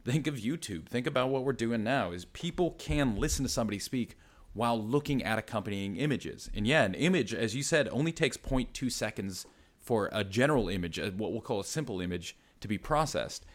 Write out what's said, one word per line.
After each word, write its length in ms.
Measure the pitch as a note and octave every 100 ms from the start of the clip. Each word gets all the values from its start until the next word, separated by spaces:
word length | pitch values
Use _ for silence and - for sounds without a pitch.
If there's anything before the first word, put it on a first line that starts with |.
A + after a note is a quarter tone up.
think 220 | - D3 D3+
of 100 | C3+
YouTube, 500 | G#2+ D#3+ - E2+ -
think 200 | B2+ B2
about 240 | C3 B2+
what 140 | C3+
we're 100 | C3+
doing 280 | A#2+ A#2 A#2
now, 300 | G#2+ C3+ F2+
is 140 | F2 F2
people 460 | - E3+ - E3+
can 440 | - - D3+ C3+ G#2
listen 280 | D#3 -
to 40 | B2+
somebody 280 | - A2 G2+
speak 380 | - C3 A2+ - - - -
while 300 | G2+ A#2 A#2
looking 400 | G#2+ C#3+ C#3+ C3+
at 160 | E2 A2
accompanying 580 | - A2 G2 G2+ G2 F2+
images. 540 | D3 A2 D#2+ - -
And 120 | - G#2+
yeah, 160 | D#3
an 120 | G#2
image, 380 | F#2 D#3+ F#3 G2+
as 200 | A2 A2+
you 80 | B2
said, 260 | C#3+ D#3 C3
only 220 | A#2+ D#3+
takes 240 | E3 C#3+ -
point 380 | - C3 A#2+
two 160 | - B2+
seconds 560 | - G#2+ - G2 F#2 - - - _
for 320 | - A2+ G2
a 120 | G#2+
general 440 | G2+ G2+ C#3+ C#3+ F#2
image, 300 | F#2+ F2 F2
uh, 120 | F#2+
what 220 | F#2+ G2+
we'll 80 | A2
call 200 | - G#2
a 40 |
simple 360 | G2 D#3+ C#3 F#2
image, 340 | F2+ F2 E2+ - _ _
to 80 | G#2
be 80 | G#2
processed, 680 | - D3+ D3 D2+ A1 - -